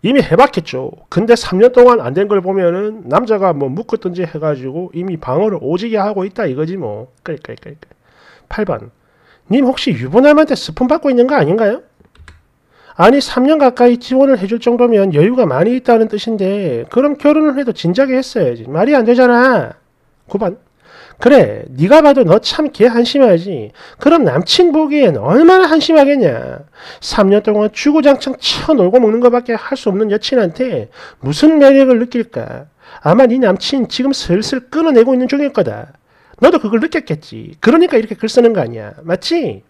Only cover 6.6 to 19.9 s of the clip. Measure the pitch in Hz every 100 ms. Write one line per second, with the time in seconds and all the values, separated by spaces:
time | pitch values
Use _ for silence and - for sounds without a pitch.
6.6 | 160 190 165 104 123 _ - 156 - 117
7.6 | - 151 _ _ _ _ _ _ _ -
8.6 | 196 117 110 _ _ _ _ _ _ 226
9.6 | 262 262 - 143 127 190 285 302 302 277
10.6 | - 160 254 320 294 247 247 294 147 202
11.6 | 214 233 _ _ _ _ - _ _ _
12.6 | _ _ _ - 185 277 - - 262 311
13.6 | 269 247 247 240 - 262 277 262 190 233
14.6 | 240 240 240 220 196 147 180 254 196 127
15.6 | 196 254 247 226 220 208 233 220 190 202
16.6 | 180 117 120 240 294 285 285 302 311 269
17.6 | 247 - 165 185 269 262 262 233 143 120
18.6 | 113 151 226 285 226 240 254 240 262 226
19.6 | 127 - _